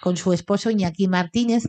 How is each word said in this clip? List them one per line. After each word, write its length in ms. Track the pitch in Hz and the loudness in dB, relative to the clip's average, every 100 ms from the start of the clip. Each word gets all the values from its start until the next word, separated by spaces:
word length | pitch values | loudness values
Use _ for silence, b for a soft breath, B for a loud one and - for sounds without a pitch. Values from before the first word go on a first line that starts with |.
con 140 | 180 175 | -4 -2
su 160 | - | 0
esposo 360 | 175 - 202 233 | -2 0 -2 0
Iñaki 340 | 220 180 165 190 | 0 -2 0 0
Martínez, 560 | 185 175 233 240 233 | 0 0 -2 0 0